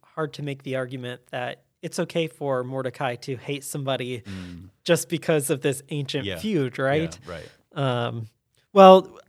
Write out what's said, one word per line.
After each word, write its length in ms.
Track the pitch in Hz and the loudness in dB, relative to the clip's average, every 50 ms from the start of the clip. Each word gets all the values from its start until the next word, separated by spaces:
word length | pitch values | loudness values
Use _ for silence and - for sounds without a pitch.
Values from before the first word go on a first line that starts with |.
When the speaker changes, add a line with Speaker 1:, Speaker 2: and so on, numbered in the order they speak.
Speaker 1:
hard 320 | _ _ _ - 156 147 - | _ _ _ -6 -6 -6 -6
to 100 | - 147 | -8 -8
make 200 | 143 139 135 135 | -8 -8 -8 -8
the 120 | 139 131 | -6 -6
argument 460 | 131 131 123 131 127 123 123 123 123 _ _ | -4 -4 -6 -8 -8 -8 -10 -10 -12 _ _
that 320 | - 127 123 127 - - _ _ _ _ | -8 -8 -6 -8 -8 -12 _ _ _ _
it's 180 | - 165 - - | -12 -8 -4 -4
okay 280 | - - - 175 160 | -4 -2 -2 -2 -2
for 360 | 156 - - 151 139 131 127 123 | -2 -4 -6 -4 -2 -2 -2 -2
Mordecai 520 | 127 135 135 127 123 - - 143 127 120 | -4 -6 -6 -6 -6 -4 -4 -4 -4 -4
to 200 | 123 - - 135 | -6 -8 -10 -10
hate 260 | 110 - - 143 139 - | -8 -8 -8 -8 -8 -8
somebody 580 | - - 151 135 135 131 123 127 123 127 117 | -8 -8 -6 -4 -4 -4 -4 -4 -6 -8 -10
Speaker 2:
Mm. 480 | - 101 98 95 92 87 87 87 95 98 - _ - | -10 -10 -12 -12 -12 -12 -14 -16 -18 -20 -20 _ 2
Speaker 1:
just 240 | - 170 160 - | 2 2 2 2
because 420 | - 170 151 - - 160 151 135 - | -2 -6 -2 0 2 2 2 2 0
of 120 | 156 131 | -2 -2
this 220 | - 147 131 139 - - | -2 -2 -2 -4 -6 -8
ancient 360 | 160 147 139 139 - 143 117 | -8 -6 -6 -4 -4 -4 -4
Speaker 2:
Yeah. 140 | 101 92 85 | -4 -6 -6
Speaker 1:
feud, 400 | 190 220 208 156 135 123 - - | -4 -2 0 0 0 -2 -2 -2
right? 380 | 135 135 139 156 165 165 - - - | 0 0 0 0 0 -4 -6 -12 -14
Speaker 2:
Yeah, 60 | - | -14
right. 460 | 87 80 - - - _ _ _ - 156 139 131 123 120 117 | -12 -12 -14 -16 -20 _ _ _ -6 -2 0 0 0 0 -2
Speaker 1:
Um, 200 | 117 117 117 110 107 _ _ _ _ _ _ _ _ - | -4 -6 -8 -10 -12 _ _ _ _ _ _ _ _ 8
well, 460 | 202 190 190 190 190 185 - - - - | 10 12 12 12 10 8 2 -8 -20 -4